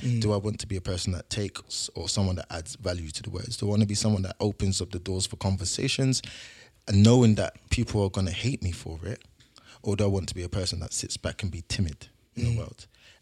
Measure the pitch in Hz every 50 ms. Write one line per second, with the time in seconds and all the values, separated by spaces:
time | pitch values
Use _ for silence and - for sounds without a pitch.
0 | - 127 120 117 110 104 104 101 98 107 101 98 - - 98 92 - - 92 90
1 | - 98 92 87 - - - 107 104 95 - - - - - - - - - 95
2 | 82 78 - 107 98 92 92 - - - - 85 80 - - - - 92 87 87
3 | 82 78 - - - 107 - 92 107 120 120 - 107 101 104 104 110 101 104 101
4 | - 110 107 95 95 92 - - 104 104 98 - 104 95 95 - 92 - - 90
5 | 87 98 92 92 92 - - - - 98 95 92 95 92 - - - 135 - -
6 | 135 131 131 - - - - - - - - - - - _ _ _ - 104 98
7 | 104 113 120 131 120 110 107 107 95 - - - - - - - 117 - - 107
8 | 98 95 - 101 95 87 85 - - 120 143 - - 92 85 - - 85 82 80
9 | 85 87 - - - - _ _ - _ _ - - - - - - 104 98 -
10 | 104 98 98 95 87 - - 90 87 85 - 101 92 - 95 90 - - - -
11 | - - - - - 82 82 - - 92 82 85 - - - - 98 80 71 -
12 | - - - _ _ _ _ - 120 120 117 113 - - - - - - _ _
13 | - - - _